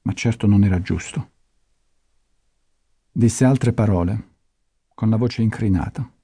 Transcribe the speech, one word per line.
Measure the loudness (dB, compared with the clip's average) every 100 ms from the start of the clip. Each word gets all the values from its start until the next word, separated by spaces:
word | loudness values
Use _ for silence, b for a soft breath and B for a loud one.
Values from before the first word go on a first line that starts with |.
Ma | -6
certo | -4 -4 0 2
non | 4
era | 4 2
giusto. | -2 -6 -6 -10 -10 _ _ _ _ _ _ _ _ _ _ _ _ _ _ _ _ _ _
Disse | 0 0 2
altre | 2 2 0
parole, | 0 0 0 0 -4 -10 _ _ _ _ _ _
con | -4 -2
la | 0
voce | -2 0
incrinata. | -2 0 -2 0 -2 -8 -12 _